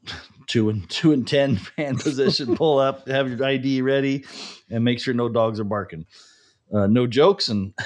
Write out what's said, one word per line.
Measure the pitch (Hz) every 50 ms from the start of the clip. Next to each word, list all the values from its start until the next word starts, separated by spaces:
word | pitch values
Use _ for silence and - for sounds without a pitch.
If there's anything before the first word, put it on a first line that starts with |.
| _ - - - -
<laughs> | - _ - - -
two | - 120 110 107
and, | 107 104 87 -
two | - - - 156 151
and | 131 113 -
ten | 147 139 139 139 117
<laughs> | 95 - - - -
hand | 151 139 135 127
position, | - 160 139 127 139 202 - - 147 117 120
pull | - 160 160 147 135
up, | 135 135 135 135 - 135
have | 135 135 139 131
your | 123 113 131
I | 135 139 135
D | 127 139 135 131
ready, | 127 135 135 139 135 139 135 143 - - - - - - - - _ _
and | 113 113 117
make | 120 123 120
sure | - 135 123
no | 120 120 117
dogs | 113 117 113 113 107 107
are | 110
barking. | 98 107 104 98 - - 80 80 - _ - - _ _ _ _ _ _ _ _ _ -
Uh, | 104 101 98
no | 110 123 123 123
jokes, | 107 127 151 190 196 190 - -
and, | 113 101 95 95 - - -